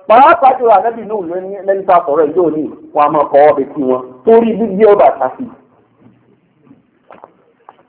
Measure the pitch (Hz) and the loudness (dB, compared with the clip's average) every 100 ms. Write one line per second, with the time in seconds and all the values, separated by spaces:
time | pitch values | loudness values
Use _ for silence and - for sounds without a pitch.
0 | - 233 302 330 262 254 233 196 226 226 | 0 2 4 4 2 2 2 2 0 -8
1 | 202 214 165 180 190 202 196 196 190 175 | -10 -10 -8 -10 -10 -10 -6 -4 0 0
2 | 156 151 151 175 165 156 139 - - 151 | 0 -2 0 0 -2 -4 -8 -12 -8 -2
3 | 147 156 143 143 151 139 127 151 127 127 | 0 0 0 2 4 2 -4 -6 -4 -4
4 | 127 - 226 226 226 185 220 190 214 202 | -6 -6 2 2 2 -4 -4 2 4 4
5 | 143 - 131 - 247 - _ _ _ _ | 2 0 -6 -8 -16 -18 _ _ _ _
6 | _ _ _ _ _ _ _ _ _ _ | _ _ _ _ _ _ _ _ _ _
7 | _ - - _ _ _ _ - | _ -20 -20 _ _ _ _ -20